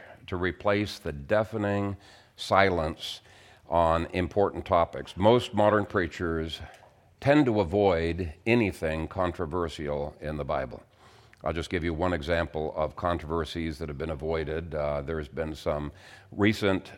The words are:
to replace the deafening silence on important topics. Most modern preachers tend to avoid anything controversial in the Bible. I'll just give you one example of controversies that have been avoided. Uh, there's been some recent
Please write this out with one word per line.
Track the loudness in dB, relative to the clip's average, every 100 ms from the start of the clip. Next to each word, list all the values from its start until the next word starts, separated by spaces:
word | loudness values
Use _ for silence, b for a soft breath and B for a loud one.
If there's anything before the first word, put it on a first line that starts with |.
| -14 B -8
to | -2
replace | -2 -2 2 2 0 -4
the | -8
deafening | -6 0 2 2 -2 0 0 -2 -6 b b b b
silence | 2 4 6 4 -2 -4 -10 -12 -16 b b b 0
on | 4 6 4 0
important | -2 -2 2 0 0 2
topics. | 2 2 -2 -10 2
Most | 6 6 4
modern | 2 4 4 2
preachers | 0 -2 -2 -4 -2 -4 -8 -12 B B B B -4
tend | 4 4 6
to | 4
avoid | 2 4 4 4 0 -2 -6 -4 2
anything | 4 2 0 -2 -2 -4
controversial | -2 -2 -2 -4 -2 -4 -4 -4 -4 -6 -8
in | -8 -6
the | -4
Bible. | -4 -4 -10 -18 b b b b b
I'll | -6
just | -4 -4
give | -4
you | -2
one | 0 0
example | -2 0 0 0 -4 -4 -2
of | -4 -2
controversies | -2 -2 -2 -4 -4 -4 -6 -6
that | -8
have | -8
been | -6
avoided. | -6 -4 -4 -4 -6 -6 -4
Uh, | -2 -4
there's | -4 -6 -6
been | -6 -6 -6
some | -4 -4 -4 -10 B B B
recent | 0 2 4 2 2 -2